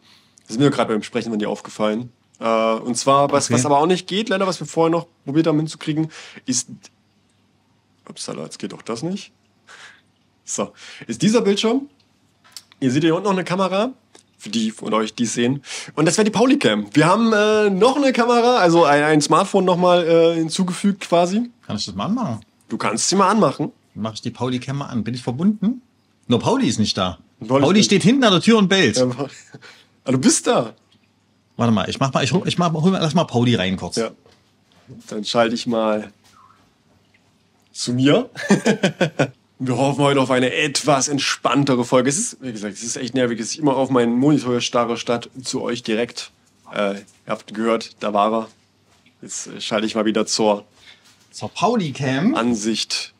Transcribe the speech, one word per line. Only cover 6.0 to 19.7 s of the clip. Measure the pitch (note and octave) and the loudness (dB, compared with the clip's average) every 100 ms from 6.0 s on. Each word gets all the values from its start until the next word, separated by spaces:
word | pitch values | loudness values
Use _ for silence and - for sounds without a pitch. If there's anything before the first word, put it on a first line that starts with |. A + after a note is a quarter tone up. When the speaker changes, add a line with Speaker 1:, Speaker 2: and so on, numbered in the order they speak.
| D#3+ - - - - | -4 -8 -20 -12 -6
Speaker 1:
ist, | B3 - - - _ _ _ _ _ _ _ _ _ _ _ - | -6 -6 -14 -20 _ _ _ _ _ _ _ _ _ _ _ -20
upsala, | - - C2 | -14 -12 -12
jetzt | D#2+ - | -12 -12
geht | G#2+ | -12
auch | - | -12
das | - A#2 | -10 -8
nicht. | D#3+ G3 - _ _ _ _ - - - _ _ _ _ - | -6 -8 -12 _ _ _ _ -20 -20 -20 _ _ _ _ -10
So, | - G2+ - - - - | -8 -8 -10 -20 -16 -12
ist | A2+ | -2
dieser | G#3 A3+ | 2 2
Bildschirm. | G3 G3+ A3 C4 C#4 _ _ _ _ _ _ - - - | 2 0 0 -2 -4 _ _ _ _ _ _ -20 -20 -6
Ihr | C3 | -2
seht | C#3+ | 2
hier | E3 E3+ | 2 2
unten | G3+ | 0
noch | |
eine | F#3+ | -2
Kamera, | E3+ F#3 F#3+ F#3+ B3 C4 _ - _ _ | -2 -2 -2 0 -4 -6 _ -20 _ _
für | - | -8
die | A2+ A2 | -4 -4
von | - - | -6 -4
euch, | A2 A2 - | -2 -2 -4
die | |
es | A#2 | -4
sehen. | B2 A#2+ C#3 - - - - | 0 -2 -2 -6 -14 -10 -2
Und | E3 | 0
das | - | 2
wäre | G#3+ | 2
die | |
Paulicam. | F#3+ B3+ C#4+ A#2+ G#2 G#2 | 2 2 4 2 0 0
Wir | C#3+ D#3 | 2 4
haben, | G3+ A3+ | 4 4
äh, | G#3+ G#3+ G#3+ G#3 | 2 4 2 2
noch | F#3 A#3+ C#4 | 4 2 4
eine | C4+ | 2
Kamera, | A#3+ A#3 A#3+ A#3 B3 | 2 2 4 4 4
also | F3+ E3 | 4 6
ein, | D#3 C#3+ | 6 6
ein | D3+ D#3 | 4 2
Smartphone | D3 D#3+ G3 G3+ | 4 2 2 2
nochmal, | F#3 | 2